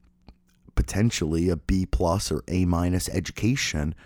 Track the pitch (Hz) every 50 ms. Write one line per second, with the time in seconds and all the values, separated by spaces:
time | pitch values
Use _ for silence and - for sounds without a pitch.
0 | _ _ _ _ _ - - _ _ _ _ _ _ - - - - - - 92
1 | 110 117 - - 87 78 80 82 85 92 87 76 - - 95 95 92 - - -
2 | 92 85 87 98 - - - - - - 85 90 92 90 87 85 87 90 90 92
3 | - - - 92 82 - - - - 107 131 139 - - - 76 73 78 82 -
4 | -